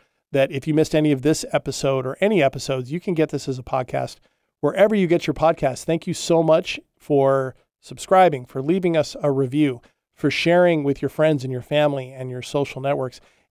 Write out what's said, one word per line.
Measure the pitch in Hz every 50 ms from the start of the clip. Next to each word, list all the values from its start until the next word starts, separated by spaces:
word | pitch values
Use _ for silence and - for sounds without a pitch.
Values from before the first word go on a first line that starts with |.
| _ _ _ _ _ -
that | - 139 135 135
if | 143 135 -
you | 160 147
missed | 156 151 - -
any | 156 156 151 147
of | 131
this | 127 147 156 - - - -
episode | 143 - 147 135 - - 139 135 131 127
or | 131 143 -
any | 190 208 220 180 139
episodes, | 135 - 135 - - 135 131 127 120
you | 151 180
can | - 208 175
get | 160 156 151
this | - 139 -
as | 147 131
a | 131 123
podcast | - - 131 127 - - 135 127 117 - _ _ _ _ _ _ _ _ -
wherever | - 143 - 190 196 214 220
you | 208 185
get | 160 170 170 -
your | - 139
podcast. | - 151 165 165 - - 135 123 - -
Thank | - 165 165 -
you | 185 160
so | - - - 170 165 165
much | 160 160 165 180 - - - - _ _
for | _ _ - 147 139 135 135 135 135 131 131 - _ _ _ _ _
subscribing, | - - 131 - - - 190 190 185 175 147 127 127
for | - - 131
leaving | 131 147 175 190 180 175 165
us | 156 135 - - -
a | - 147
review, | 139 135 139 123 127 151 151 139 123 120 _ _ _ _ _ _ _
for | - - 143
sharing | - - - 165 170 180 180 175 170 156 139
with | 143 139 -
your | - 135
friends | - - 156 156 156 139 127
and | 131 127
your | 123
family | 123 - 147 147 147 147 139 139 127 127
and | 135 131 131 127
your | 123 127
social | 120 - - 143 135 - - 127
networks. | 131 139 143 143 131 127 - - _ _ _ _ _ _